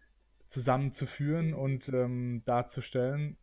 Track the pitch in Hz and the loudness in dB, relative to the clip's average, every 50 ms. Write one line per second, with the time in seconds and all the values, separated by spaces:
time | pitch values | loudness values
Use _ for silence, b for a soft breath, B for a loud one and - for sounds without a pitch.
0 | B B B _ _ _ _ _ - - - 131 117 135 127 135 139 135 - - | B B B _ _ _ _ _ -16 -10 -6 -2 2 2 2 2 2 0 -2 -4
1 | 143 - - - 143 147 156 165 165 160 156 127 135 135 135 127 - 139 131 127 | -6 -4 -2 -2 0 0 2 2 2 0 0 0 0 0 -2 -2 -2 0 2 2
2 | 123 123 123 123 123 123 120 113 - - 120 123 120 - - 131 - - - 127 | 2 2 0 -2 -2 -2 -4 -2 0 2 2 2 0 0 -4 -8 -6 -2 0 0
3 | 123 131 143 147 147 147 147 - | 2 2 0 -2 -2 -4 -6 -10